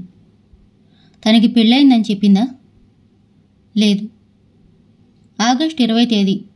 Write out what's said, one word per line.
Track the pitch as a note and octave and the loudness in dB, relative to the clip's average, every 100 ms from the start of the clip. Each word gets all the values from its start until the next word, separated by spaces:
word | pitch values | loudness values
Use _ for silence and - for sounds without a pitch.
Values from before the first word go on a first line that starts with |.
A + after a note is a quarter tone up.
| - _ _ _ _ _ _ _ _ _ _ _ | -6 _ _ _ _ _ _ _ _ _ _ _
"తనకి | G#3+ A3+ G#3+ | 0 2 2
పెళ్ళయిందని | A#3 A3 C4 C#4 A#3 | 2 2 4 4 2
చెప్పిందా?" | G#3 G3+ G#3 F#3+ B3+ - _ _ _ _ _ _ _ _ _ _ _ | 0 -2 2 2 0 -8 _ _ _ _ _ _ _ _ _ _ _
"లేదు." | G#3 G#3+ G3+ G#3+ _ _ _ _ _ _ _ _ _ _ _ _ - | -2 -2 -2 -6 _ _ _ _ _ _ _ _ _ _ _ _ -6
"ఆగస్టు | A3+ B3+ D#4+ D#4+ | -4 -2 -4 -2
ఇరవై | A3+ A3+ A#3+ | -2 0 0
తేదీ | G#3 G3 - - | 0 -2 -4 -8